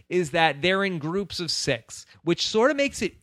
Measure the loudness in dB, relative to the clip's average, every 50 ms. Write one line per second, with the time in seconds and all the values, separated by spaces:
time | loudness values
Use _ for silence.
0 | _ _ 0 0 0 0 2 2 2 2 2 2 0 2 2 2 0 -2 -2 -4
1 | -4 -4 -4 -4 -4 -4 -6 -6 -4 -4 -4 -2 0 -2 -2 -2 -4 -14 -18 -18
2 | -18 _ -20 _ _ -2 0 0 0 0 2 4 4 4 4 2 0 -2 0 -4
3 | -4 -4 -6 -8